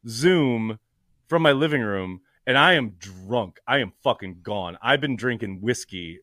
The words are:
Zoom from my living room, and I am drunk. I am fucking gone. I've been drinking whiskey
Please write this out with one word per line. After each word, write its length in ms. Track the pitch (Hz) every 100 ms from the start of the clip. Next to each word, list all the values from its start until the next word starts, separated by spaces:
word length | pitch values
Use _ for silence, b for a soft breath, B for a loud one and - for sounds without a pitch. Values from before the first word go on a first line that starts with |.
| 117
Zoom 720 | 113 160 180 139 120 110 107 _ _ _ _ _
from 140 | 170
my 100 | 160
living 300 | 139 156 147
room, 400 | 107 98 92 92 _ _ -
and 100 | 131
I 160 | 160
am 220 | 175 117 90
drunk. 600 | 95 92 92 120 98 - -
I 120 | 135
am 120 | 104 -
fucking 360 | 139 123 95 90
gone. 340 | 87 104 90 85
I've 180 | 113 139
been 140 | 139 120
drinking 440 | 123 117 107 95
whiskey 580 | 104 123 - 95 85 87